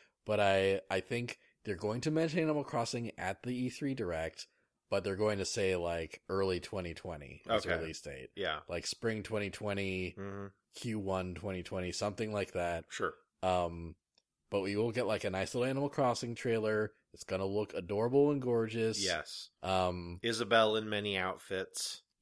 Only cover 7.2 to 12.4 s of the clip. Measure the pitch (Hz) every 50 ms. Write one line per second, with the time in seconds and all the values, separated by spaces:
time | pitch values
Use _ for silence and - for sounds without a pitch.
7.2 | 73 64 - - - - 113 107 - 95 90 78 82 80 80 - - 73 69 65
8.2 | 65 - _ 98 95 82 76 76 - - 85 87 - - - - - 117 110 110
9.2 | 98 - 113 107 104 98 - - - 104 101 98 98 95 95 92 92 87 - -
10.2 | 98 101 98 101 98 98 - _ _ _ - - - 120 110 107 98 95 95 95
11.2 | 92 90 87 85 98 101 95 92 87 - 113 95 90 90 82 - 107 104 98 -
12.2 | 113 107 107 104